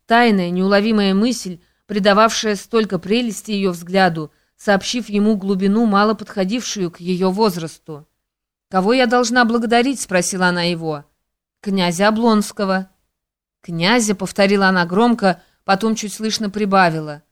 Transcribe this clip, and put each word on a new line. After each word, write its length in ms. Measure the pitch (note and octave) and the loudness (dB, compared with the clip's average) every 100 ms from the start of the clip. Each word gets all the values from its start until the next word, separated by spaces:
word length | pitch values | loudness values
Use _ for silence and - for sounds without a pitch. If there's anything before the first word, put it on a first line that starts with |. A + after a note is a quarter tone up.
| - | 0
тайная, 440 | A#3 A#3+ G3+ F3 | 2 4 2 0
неуловимая 640 | F3+ F#3+ G3+ G#3 G#3+ G3 | -2 2 2 2 0 2
мысль, 460 | F#3+ A3+ A#3 F#3 E3+ _ _ - | 2 0 -2 -8 -14 _ _ -8
придававшая 680 | G#3 G3+ G3 A3+ A3 A3+ G3+ | -2 2 4 4 2 -4 -4
столько 420 | - A3+ G#3+ F#3+ | -2 -2 -2 -4
прелести 540 | F3+ A3+ A#3+ F#3+ - | -2 -2 -2 -6 -6
ее 180 | G#3 G3 | -2 -2
взгляду, 600 | F3 E3+ F#3+ F#3 E3 D3+ _ _ _ | -4 -4 2 2 0 -8 _ _ _
сообщив 520 | - G3 - B3 G#3+ | 0 0 0 -8 -4
ему 280 | G#3 G#3 G#3+ | 0 2 0
глубину, 500 | F#3+ G3 G3 G#3 A#3 | -2 0 2 2 2
мало 280 | G3 G#3+ | 2 2
подходившую 760 | A3 G3+ - F#3+ A#3+ - G#3 F3 | 0 -6 -6 -4 -4 -6 -6 -6
к 100 | E3+ | -6
ее 300 | F3 F3+ F#3 | -6 -2 0
возрасту. 760 | F#3 A3 F3 E3 - - D3+ D3+ _ _ _ _ _ _ | 2 0 0 -8 -14 -18 -20 -20 _ _ _ _ _ _
«Кого 240 | F#3+ F#3 | -2 2
я 140 | C4 B3 | 2 2
должна 380 | B3 B3 B3 | 2 0 2
благодарить?» 560 | A#3 A#3 A3+ A#3 B3 C4 | 2 2 2 2 2 -2
спросила 480 | - F#3 F3 F#3+ F3+ | -2 -2 -2 0 0
она 140 | F3 | 0
его. 420 | F3 E3+ D#3+ D3+ D3 _ _ _ _ _ | -2 -2 -6 -8 -10 _ _ _ _ _
«Князя 480 | - G3 F3 E3+ G3+ | -6 -2 0 2 2
Облонского». 800 | A3 A#3 G#3+ G#3 - G3 F#3+ F#3+ _ _ _ _ _ _ _ | 2 2 2 0 -4 -2 -2 -4 _ _ _ _ _ _ _
«Князя», 520 | - E3+ F3 A#3+ G#3+ | -12 -2 2 2 2
повторила 540 | F#3+ F#3 - G3 G3+ F#3+ | -2 -4 0 2 4 2
она 180 | F#3 E3+ | 2 0
громко, 560 | F3+ A#3+ A#3 G3 F#3 _ _ | 2 2 2 0 0 _ _
потом 300 | - G3 A3 | -2 -2 0
чуть 200 | A3 G#3+ | -4 -8
слышно 340 | - A3 G#3 G#3+ | -8 -6 -6 -6
прибавила. 760 | G3+ G#3 F#3+ F3+ D#3+ D3+ D3 _ | -4 0 4 2 0 -8 -12 _